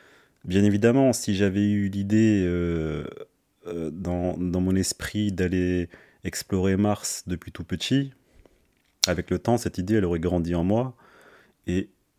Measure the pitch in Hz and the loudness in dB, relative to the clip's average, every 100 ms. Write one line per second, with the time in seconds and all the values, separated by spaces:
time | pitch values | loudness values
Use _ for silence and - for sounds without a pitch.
0 | _ _ _ _ - 92 104 101 113 127 | _ _ _ _ -2 2 4 4 4 4
1 | 135 - - 95 101 98 104 104 101 101 | 4 2 -2 0 2 2 2 0 -2 -2
2 | 98 107 110 104 90 87 87 85 78 76 | 0 4 4 4 2 0 0 -2 -2 -4
3 | - - - _ _ _ - 87 80 82 | -8 -12 -18 _ _ _ -10 -8 -6 -6
4 | 87 90 90 80 90 90 92 95 92 - | -4 -2 -2 -2 -2 0 2 0 0 -4
5 | - 107 104 92 92 92 90 90 87 - | -6 -2 -2 0 0 0 0 0 -4 -10
6 | - _ 92 - - 98 95 95 104 104 | -20 _ -10 -10 -4 0 2 2 2 0
7 | - - - 87 - - - - - 135 | -4 -10 -8 -8 -8 -14 -8 -6 0 0
8 | 139 - _ _ _ _ _ _ _ _ | -2 -8 _ _ _ _ _ _ _ _
9 | - 87 85 90 - 120 - - 90 110 | 0 0 -2 -2 2 0 0 -4 0 2
10 | 90 85 87 87 85 85 90 107 127 - | 2 0 0 0 0 0 2 0 -2 -8
11 | - - - - _ _ - 90 101 _ | -20 -20 -20 -20 _ _ -4 -4 -4 _
12 | _ | _